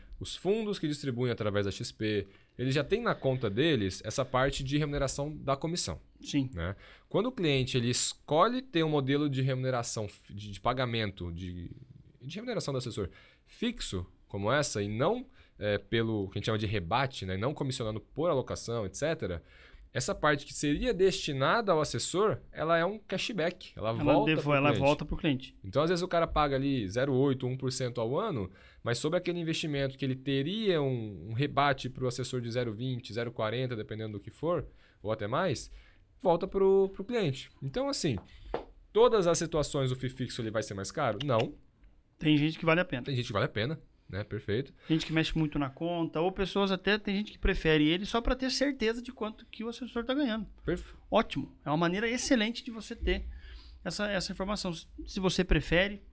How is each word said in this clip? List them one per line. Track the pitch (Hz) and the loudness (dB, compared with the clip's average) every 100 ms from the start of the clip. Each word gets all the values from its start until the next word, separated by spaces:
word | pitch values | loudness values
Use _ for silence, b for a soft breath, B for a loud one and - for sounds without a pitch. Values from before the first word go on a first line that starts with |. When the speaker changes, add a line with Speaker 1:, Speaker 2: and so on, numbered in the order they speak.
| B - | B -12
Speaker 1:
os | - - | -8 -4
fundos | 180 220 208 190 | 0 0 0 -2
que | 151 | -2
distribuem | 147 139 120 127 | -2 -4 -2 -2
através | 113 107 101 98 | 0 0 2 0
da | |
X | - 120 | -2 -8
P, | - 107 104 95 b b - | -4 0 0 -2 b b -4
eles | 131 143 | 0 0
já | |
têm | 139 226 | 0 0
na | 220 - | 0 0
conta | 135 131 113 | 0 0 0
deles | 104 165 131 95 - 110 | 2 2 4 0 -2 -6
essa | - | -4
parte | 127 127 139 135 | 0 2 0 0
de | 135 147 | -2 0
remuneração | 151 143 135 - 147 151 | 0 0 -2 -2 -6 -6
da | 131 139 | -2 -2
comissão, | 160 175 - - - - | 0 -2 -2 -6 -12 -18
Speaker 2:
Sim. | - 143 127 | -2 0 0
Speaker 1:
né? | 87 85 98 B B - | -2 -4 -6 B B -2
Quando | 170 247 | 0 0
o | |
cliente | 226 160 135 123 127 | 0 2 2 2 0
ele | 120 | 2
escolhe | 120 - - - 151 220 254 | 2 0 -2 0 4 4 2
ter | 254 165 | -2 0
um | 156 | 2
modelo | 147 135 143 151 | 2 2 2 2
de | 131 | 0
remuneração, | 135 127 131 123 117 117 104 | 0 0 -2 -2 -2 -4 -6
fi-, | - - | -10 -16
de, | 101 104 | -14 -12
de | 104 | -2
pagamento, | 117 131 123 117 107 92 87 | -2 0 0 0 -2 -4 -8
de, | 85 90 87 85 - - - - - | -6 -8 -8 -12 -14 -20 -20 -20 -16
de | 135 185 | -12 -8
remuneração | 247 196 - | -4 -4 -2
do | 131 | -4
assessor | 120 104 90 B B B _ | -4 -6 -6 B B B _
fixo, | - 233 233 - 92 90 - - | -4 -4 -2 -4 -4 -8 -16 -12
como | 101 101 | -4 0
essa, | 143 - 107 | 2 0 -2
e | 101 | -2
não, | 107 160 247 254 b b - | 0 0 0 -6 b b -6
é, | 104 101 | 0 0
pelo | - 113 113 107 92 | 0 0 0 0 -2
que | 101 | -4
a | |
gente | 117 | -2
chama | 110 | 0
de | 104 | 0
rebate, | 104 82 120 135 - 92 | -2 0 0 -2 -4 -6
né, | |
e | 92 | -2
não | 127 | -2
comissionando | 151 139 127 110 107 | -2 -4 -2 -4 -6
por | - 131 170 | -10 -2 0
alocação, | 135 117 92 - 117 95 | 0 0 -6 -4 -4 -4
et | |
cetera, | - 151 160 98 82 B B B B - | -4 -2 -2 -4 -6 B B B B -8
essa | 123 165 190 | -4 -2 2
parte | 151 147 - | 2 2 -2
que | |
seria | - 147 160 247 | -2 0 0 0
destinada | 180 190 175 - 135 143 220 208 | 4 2 2 -4 0 2 2 4
ao | 156 | 2
assessor, | 151 117 - 175 214 120 - | 2 0 0 2 2 0 -6
ela | - 156 165 | -4 2 2
é | 175 | 2
um | 214 | -2
cashback, | - 185 - 202 170 - - - | -6 -4 -4 -2 -2 -4 -16 -6
ela | 107 | -2
Speaker 2:
Ela | 117 | 2
Speaker 1:
volta | 147 160 214 | 6 6 6
Speaker 2:
devo-, | 160 | 2
Speaker 1:
pro | 143 | 4
Speaker 2:
ela | 139 143 | 4 4
Speaker 1:
cliente. | 135 139 | 4 4
Speaker 2:
volta | 151 | 4
pro | 156 165 | 0 -2
cliente. | 165 131 - - 95 | 0 0 -4 -14 -2
Speaker 1:
Então, | 131 | 0
às | 165 | 2
vezes, | 175 | 0
o | 180 | 2
cara | 170 165 | 0 2
paga | 151 147 135 | 2 2 2
ali | 139 135 92 | 0 0 0
zero | 117 143 | 0 2
oito, | 127 139 131 127 | 4 4 2 -2
um | 127 | -2
por | 131 | -4
cento | 123 123 120 | -2 -4 -2
ao | 113 151 | -2 -2
ano, | 220 127 90 B B B | -2 -4 -6 B B B
mas | 117 123 | -2 0
sobre | 151 180 | 2 0
aquele | 175 175 | 0 -4
investimento | 160 156 156 139 135 131 | -2 -2 -2 -2 -2 -2
que | 135 | -2
ele | 131 | -2
teria | 139 139 151 214 208 165 | 0 0 0 0 2 2
um, | 135 123 107 90 90 | 2 -2 -4 -8 -6
um | |
rebate | 113 143 139 143 131 123 | -2 0 2 2 2 -4
pro | - 127 | -2 -2
assessor | 120 127 127 | -2 -4 -4
de | 117 | -2
zero | 120 120 | -2 -2
vinte, | 104 131 120 - | -2 -4 -4 -4
zero | 107 117 | -4 -4
quarenta, | 117 107 120 131 113 | -2 -2 0 -2 -4
dependendo | 104 107 110 | -6 -6 -6
do | 104 | -8
que | - | -10
for, | - 160 165 - b b b | -4 0 0 -2 b b b
ou | 101 | -4
até | 110 104 | -2 -2
mais, | 139 185 113 - b b b _ - | 0 0 -2 -6 b b b _ -2
volta | 185 170 190 | 2 2 2
pro, | 196 190 196 190 | 4 6 6 4
pro | 196 | -2
cliente. | 190 240 165 131 - - | -4 0 0 -2 -10 -10
Então, | 135 247 277 | -6 -2 -2
assim, | 269 160 107 - B B - - - - | 0 0 -2 -6 B B -8 -8 -20 0
todas | 208 240 220 170 | 6 8 8 4
as | 165 | 4
situações | 165 156 139 147 131 | 2 0 0 0 0
o | 127 | 0
fixo | 127 - 120 - | -6 -4 -6 -4
ele | 113 | -2
vai | 110 | -2
ser | 104 | -2
mais | 98 98 | -6 -6
caro? | 160 131 101 147 | -2 0 0 2
Não. | 113 196 - - _ - - _ - | 2 2 -4 -20 _ -20 -20 _ -2
Speaker 2:
Tem | 156 147 | 4 6
gente | 156 156 | 4 2
que | |
vale | 165 165 | 2 4
a | 180 | 2
pena. | 123 | -2
Speaker 1:
Tem | 143 123 | -2 -2
gente | 117 | 0
que | |
vale | 98 135 | 0 0
a | |
pena, | 107 127 165 - _ - | 0 -2 -4 -10 _ -10
né? | 92 | -8
Perfeito. | - - - 110 127 - - | -6 -8 -2 -2 -2 -10 0
Speaker 2:
Gente | 160 160 | 0 2
que | |
mexe | 160 156 160 | 0 2 2
muito | 151 147 | 2 0
na | 135 | -4
conta, | - 170 170 160 156 | -4 -4 -2 -2 0
ou | 180 | 0
pessoas | 185 185 196 196 | 0 -2 2 2
até, | 185 190 214 | 0 2 0
tem | - 196 | 0 -2
gente | 214 | -2
que | - | -2
prefere | 214 180 160 156 151 | 0 2 4 6 6
ele | 180 208 | 2 0
só | 233 | 0
pra | 240 254 | 0 0
ter | 262 | 0
certeza | 262 285 277 220 233 | 2 0 2 0 -2
de | 240 | -8
quanto | - 214 214 - | -8 -8 -8 -18
que | - | -10
o | 226 | -8
assessor | 233 240 233 | -8 -6 -6
tá | 233 | -2
ganhando. | 269 262 220 - - - | 0 0 0 -6 -8 -4
Speaker 1:
Perfe- | 175 - - - | -4 -6 -16 0
Speaker 2:
Ótimo. | 190 - - - - | 2 2 -2 -6 -8
É | 139 | -2
uma | 156 | 2
maneira | 170 190 226 | 2 2 0
excelente | 247 - 247 214 233 | 0 2 4 4 -2
de | - | -8
você | 226 - 233 | -12 -12 -4
ter | 180 190 - B B B B B | 0 0 -2 B B B B B
essa, | 180 165 208 | -6 -2 0
essa | 196 - | 0 -2
informação. | 180 190 202 185 | -4 -2 -2 -2
Se, | 165 - - - | -6 -10 -14 -8
se | 196 | 2
você | 185 - 180 | 2 4 6
prefere | 156 - 170 202 202 - | 4 6 4 2 -2 -14